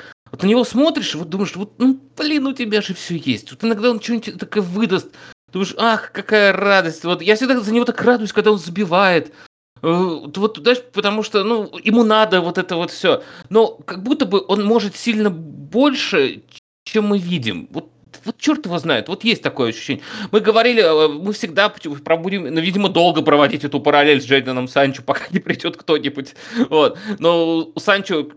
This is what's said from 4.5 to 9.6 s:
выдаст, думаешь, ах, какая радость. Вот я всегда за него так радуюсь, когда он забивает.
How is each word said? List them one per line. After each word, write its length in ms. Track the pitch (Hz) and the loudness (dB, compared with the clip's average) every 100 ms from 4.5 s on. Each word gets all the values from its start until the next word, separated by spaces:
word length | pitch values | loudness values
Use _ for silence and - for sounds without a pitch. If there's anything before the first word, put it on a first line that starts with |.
| 208 | -4
выдаст, 460 | 180 190 220 185 - - - - _ | -4 -2 0 0 -4 -16 -20 -20 _
думаешь, 220 | 185 196 - | -6 -6 -2
ах, 340 | 226 220 - | 0 0 -4
какая 400 | 196 - 214 202 | -12 0 4 4
радость. 520 | 185 202 196 165 160 | 4 4 2 2 -4
Вот 180 | 170 175 | -4 0
я 120 | 175 214 | 2 2
всегда 220 | 254 254 | 2 0
за 120 | 208 | 2
него 120 | 233 240 | 0 0
так 140 | 240 | 0
радуюсь, 300 | 226 240 214 | 2 2 0
когда 200 | 214 202 | 2 2
он 60 | 208 | 2
забивает. 760 | 165 170 185 180 196 170 - - - _ | -2 -4 0 2 4 2 -2 -12 -20 _